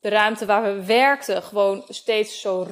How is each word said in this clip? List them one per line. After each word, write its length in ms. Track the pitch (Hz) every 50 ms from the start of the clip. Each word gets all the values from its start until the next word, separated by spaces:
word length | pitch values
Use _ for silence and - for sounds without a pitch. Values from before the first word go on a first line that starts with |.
de 60 | - 208
ruimte 380 | 202 214 208 220 220 214 220
waar 160 | 196 208 208
we 220 | 226 202 202 196 185
werkten 580 | 185 220 240 262 277 277 277 - - 190 180
gewoon 420 | 180 - 208 208 202 196 196 202 - -
steeds 520 | 208 - - - 220 214 214 214 - -
zo 260 | - 208 185 185 185 -